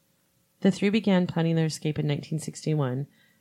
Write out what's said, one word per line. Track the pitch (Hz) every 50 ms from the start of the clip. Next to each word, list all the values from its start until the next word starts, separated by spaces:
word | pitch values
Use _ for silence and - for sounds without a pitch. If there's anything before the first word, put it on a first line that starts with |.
| _ _ _ _ _ _ _ _ _ _ _ _
The | - 196
three | 190 - 196 202
began | 202 226 - 208 190 180 180
planning | 175 - 170 165 165 165
their | 160 160
escape | 156 147 - - 156 151
in | 156 151
nineteen | 147 147 143 - - 160
sixty-one, | 151 - - - - - 160 156 151 139 123 127 131 143 - _ _ _ _ _ _